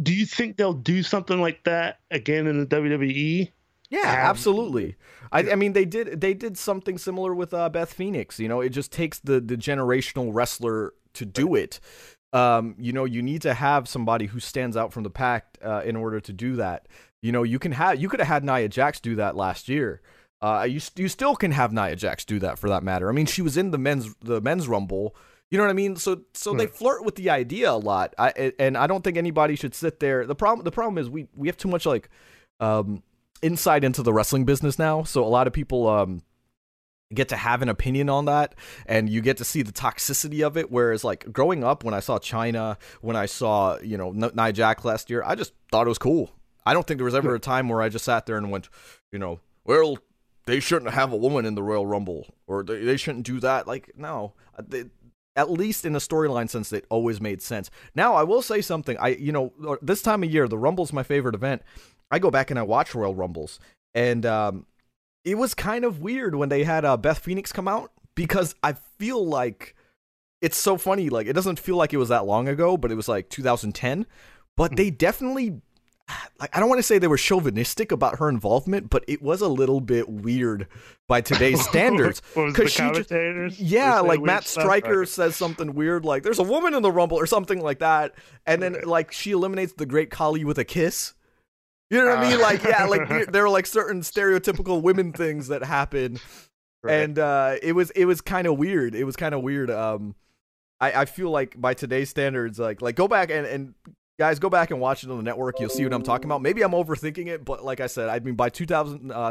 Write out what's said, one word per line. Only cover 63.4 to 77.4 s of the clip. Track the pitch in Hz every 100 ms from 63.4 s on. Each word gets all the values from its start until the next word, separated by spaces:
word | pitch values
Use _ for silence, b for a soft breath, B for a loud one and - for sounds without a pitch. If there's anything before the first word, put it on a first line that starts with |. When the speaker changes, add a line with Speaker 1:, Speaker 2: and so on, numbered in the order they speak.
| 76 - b b _ 120
Speaker 2:
and, | 120 120 117
um, | 110 107 95 - _ _ _ _ _
it | 170 208
was | 254
kind | - 196 233 240
of | 165
weird | 175 254 233 147
when | 143
they | 139
had, | 151 160
uh, | 147 123
Beth | 147 156
Phoenix | - 185 190
come | - 185
out, | 185 175 _ _ -
because | 175 202 170 -
I | 147
feel | 139 - - 208 254 180
like | 143 123 104 - - _ _ _ _ _ _
it's | 165 -
so | - 190
funny. | 190 196 160
Like, | 120 107
it |
doesn't | 147 190 170
feel | - 175
like | 156
it | 143
was | 120
that | 120 98
long | 107 131
ago, | 143 170 185
but | 123
it | 110
was, | 107
like, | 104 92
two | -
thousand | 127 120 107 -
ten. | 123 151 226 b b b b -
But | 165
Speaker 1:
Hmm. | 139
Speaker 2:
they | 202
definitely, | 139 170 214 254 269 240 151 - _ _ _ - B B -
like, | 143 160
I |
don't | 220
wanna | 254
say | - 208
they | 175
were | 143
chauvinistic | - 185